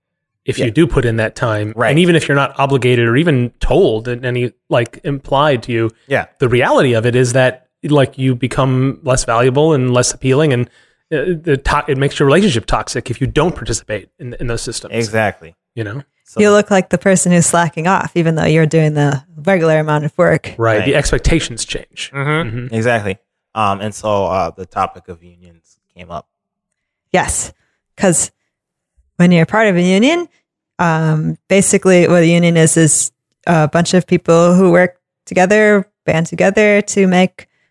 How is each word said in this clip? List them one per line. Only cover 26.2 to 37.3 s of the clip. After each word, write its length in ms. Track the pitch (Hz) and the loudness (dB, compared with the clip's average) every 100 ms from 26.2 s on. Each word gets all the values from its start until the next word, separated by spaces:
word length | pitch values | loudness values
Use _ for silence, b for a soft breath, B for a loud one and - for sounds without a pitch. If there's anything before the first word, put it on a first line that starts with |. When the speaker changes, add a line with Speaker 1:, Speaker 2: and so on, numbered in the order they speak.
| - _ _ _ _ _ _ _ _ | -16 _ _ _ _ _ _ _ _
Speaker 3:
Yes. 420 | 180 - - - - _ _ _ - | -4 -4 -6 -10 -14 _ _ _ -4
'Cause 360 | 196 160 - _ _ _ _ _ _ _ _ - | 0 0 -4 _ _ _ _ _ _ _ _ 0
when 140 | 180 | 2
you're 140 | 175 160 | 4 2
part 220 | 214 220 | 2 2
of 80 | 175 | 2
a 60 | |
union, 460 | 180 190 254 339 339 _ _ _ _ - | 2 2 2 0 -4 _ _ _ _ -4
um, 580 | 170 160 160 156 160 160 - | -2 0 0 0 -2 -6 0
basically 600 | 190 - 196 190 180 170 | 0 2 0 4 4 4
what 160 | 175 | 4
a 40 | 165 | 4
union 300 | 170 170 170 | 4 2 4
is, 200 | 156 - | 2 4
is 340 | 156 - - _ _ _ - | 2 2 -4 _ _ _ -2
a 200 | 165 151 | 0 0
bunch 260 | 165 170 | 0 0
of 120 | 180 - | 0 0
people 480 | 175 - 165 175 | -2 2 4 4
who 180 | 180 190 | 4 4
work 280 | 175 180 - _ _ - | 4 2 -2 _ _ -6
together, 640 | 185 180 214 214 208 190 _ - | 0 2 4 4 2 0 _ -4
band 220 | 160 165 | -2 -2
together 540 | 165 180 202 208 208 | -2 0 2 2 2
to 260 | 208 - 190 | 0 0 2
make, 400 | 180 185 | 2 0